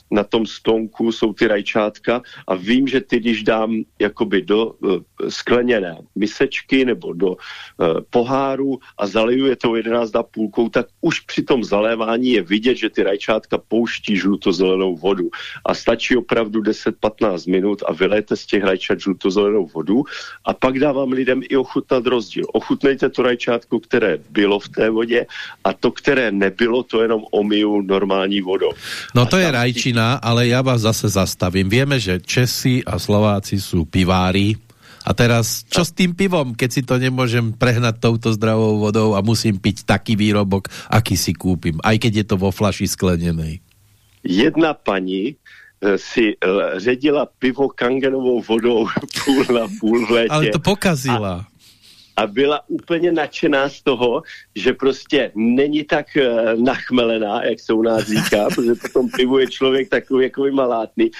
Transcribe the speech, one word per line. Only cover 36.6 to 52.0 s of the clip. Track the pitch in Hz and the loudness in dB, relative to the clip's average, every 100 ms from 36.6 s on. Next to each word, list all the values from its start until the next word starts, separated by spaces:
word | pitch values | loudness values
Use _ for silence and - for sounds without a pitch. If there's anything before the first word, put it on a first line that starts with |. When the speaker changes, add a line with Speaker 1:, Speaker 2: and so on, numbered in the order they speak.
| 127 | -2
Speaker 2:
si | 143 | -2
to | 123 127 | 0 0
nemôžem | 131 127 127 120 117 110 | 0 0 0 0 0 0
prehnať | 123 117 120 110 | 2 2 0 0
touto | 120 113 117 107 | 0 2 0 0
zdravou | 110 110 110 107 | 2 2 2 2
vodou | 107 107 110 101 | 2 2 2 2
a | |
musím | 101 113 113 95 | 2 2 0 0
piť | - 95 - | -2 -2 0
taký | 101 - | 0 0
výrobok, | 107 107 104 101 98 - - - | 0 2 2 2 -2 -4 -12 0
aký | 110 - 95 | 0 2 0
si | - | -2
kúpim, | 85 92 90 85 80 | -2 -2 -2 -2 -2
aj | 104 110 | 0 2
keď | 123 104 | 2 0
je | 101 | 0
to | 98 | 0
vo | 98 | 0
fľaši | 90 104 - | 0 -2 0
sklenenej? | 98 - 95 87 85 82 80 80 - _ _ _ _ _ | -4 -2 0 0 0 -2 -4 -8 -14 _ _ _ _ _
Speaker 1:
Jedna | - 90 147 156 165 - | -2 2 2 2 0 0
paní, | - 98 92 95 110 - - - - _ | -2 -2 -2 -4 -4 -8 -18 -20 -20 _
eh, | 101 95 | 0 0
si, | - - 110 - | -2 0 0 2
eh, | 92 98 85 85 | 0 0 0 -2
ředila | 107 127 147 143 120 _ | -2 0 2 0 -2 _
pivo | 131 127 135 | -4 0 -2
kangenovou | - 123 135 135 131 127 120 | -2 -2 0 0 0 0 0
vodou | 95 113 117 117 110 - | 0 0 2 2 0 -2
<laughs> | - - | -6 -4
půl | - 135 127 120 | 0 2 2 0
na | 110 104 | 0 -2
půl | 107 117 107 | 0 2 2
v | |
létě. | 117 113 | 2 2
Speaker 2:
Ale | 151 156 | 2 0
to | 127 | 0
pokazila. | 180 202 196 151 131 123 101 90 | 0 2 0 0 0 -2 -2 -6
Speaker 1:
A, | 101 _ - _ - - | -10 _ -20 _ -20 -20